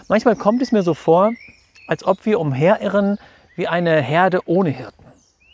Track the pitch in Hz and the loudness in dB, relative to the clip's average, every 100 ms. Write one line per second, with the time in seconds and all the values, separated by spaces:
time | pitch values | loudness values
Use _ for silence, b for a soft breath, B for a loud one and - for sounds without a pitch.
0 | B 208 240 196 202 240 262 220 175 156 | B 0 2 0 0 0 0 0 0 -2
1 | - 165 208 233 - - _ _ - 160 | 2 4 2 -2 -14 -20 _ _ -8 -6
2 | - 196 220 208 156 131 165 214 208 202 | -2 -2 0 -2 -2 0 2 0 0 -2
3 | 202 202 b b b - 170 170 170 156 | -2 -2 b b b -8 -4 -2 0 0
4 | 131 160 180 175 - 170 180 123 - - | 0 0 2 0 -2 0 0 -4 -10 -20
5 | - _ _ _ _ | -20 _ _ _ _